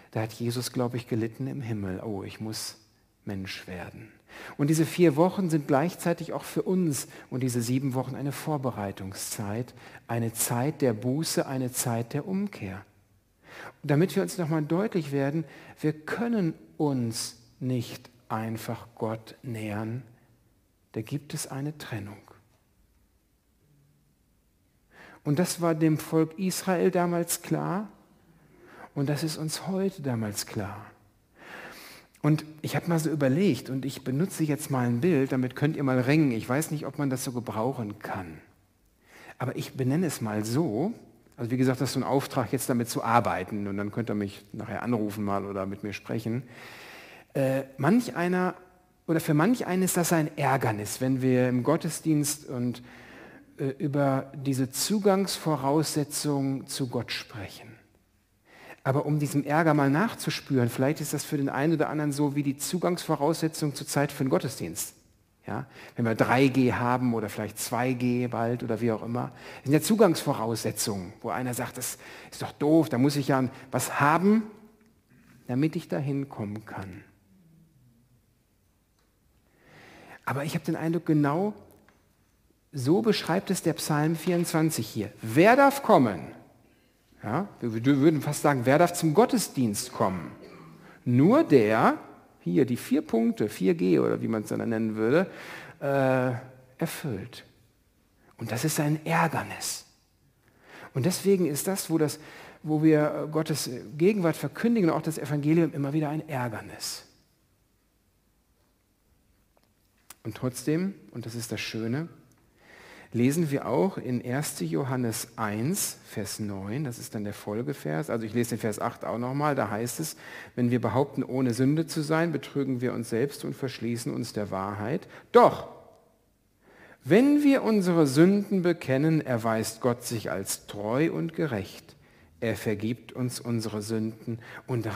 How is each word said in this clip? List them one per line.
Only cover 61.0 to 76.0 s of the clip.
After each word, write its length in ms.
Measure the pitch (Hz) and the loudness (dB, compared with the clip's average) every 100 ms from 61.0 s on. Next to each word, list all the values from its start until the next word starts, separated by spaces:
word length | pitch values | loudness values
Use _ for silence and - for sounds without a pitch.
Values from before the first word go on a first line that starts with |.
ist 140 | 151 | -4
das 100 | 151 | -4
für 120 | - 147 | -4 -2
den 120 | 139 | -2
einen 260 | 127 151 | 0 0
oder 140 | 156 151 | 2 0
anderen 220 | 151 147 | 0 -2
so 240 | 139 147 | 0 0
wie 80 | 143 | 0
die 140 | 139 135 | -2 -2
Zugangsvoraussetzung 1200 | - 180 175 180 - 156 143 160 160 - 151 135 | -4 -2 0 -2 -2 0 2 2 -2 -2 -4 -4
zur 100 | - | -2
Zeit 240 | - 147 | 0 0
für 140 | - | 0
den 40 | 135 | 0
Gottesdienst. 640 | 175 143 - 85 - - - _ _ _ _ - | 2 0 -6 -8 -8 -10 -12 _ _ _ _ -8
Ja? 200 | 107 143 - - | -8 -8 -14 -14
Wenn 100 | - | -2
wir 120 | 117 110 | 0 2
drei 320 | 107 120 139 | 4 6 6
G 240 | 127 123 | 6 4
haben 420 | 98 123 123 127 | 2 2 2 2
oder 140 | 113 104 | 0 -2
vielleicht 320 | - 104 - | -4 -6 -6
zwei 320 | - 117 127 | -4 -2 0
G 340 | 123 123 123 123 | 0 0 0 0
bald 380 | 113 117 120 | 0 -2 -2
oder 160 | 117 110 | -2 0
wie 100 | 117 | 0
auch 140 | 110 | 0
immer. 260 | 113 120 135 - - - | -2 -6 -6 -10 -18 -10
Das 60 | 131 | 2
sind 60 | |
ja 80 | 151 | 2
Zugangsvoraussetzungen, 1300 | 151 214 202 160 151 120 113 110 135 - - 98 90 - | 4 6 6 6 0 -2 -2 -2 -2 -2 -2 -4 -6 -8
wo 100 | 117 | -6
einer 240 | 95 127 | -4 -4
sagt, 240 | 120 113 - | -4 -6 -6
das 180 | 123 - - - - | -10 -10 -14 -18 -18
ist 100 | - | -10
doch 80 | 123 | -10
doof, 380 | - 143 160 147 | -2 4 6 6
da 100 | 123 | 4
muss 160 | 139 | 4
ich 140 | 143 139 | 2 2
ja 200 | 135 127 - - | 2 2 -4 -6
was 300 | 131 - - | -4 -2 2
haben, 420 | 143 170 190 220 214 - - _ _ _ _ - - - - | 4 6 6 4 2 -10 -20 _ _ _ _ -20 -20 -20 -4
damit 300 | 123 156 165 | 0 0 -2
ich 100 | - | -6
da 120 | |
hinkommen 680 | 170 | -4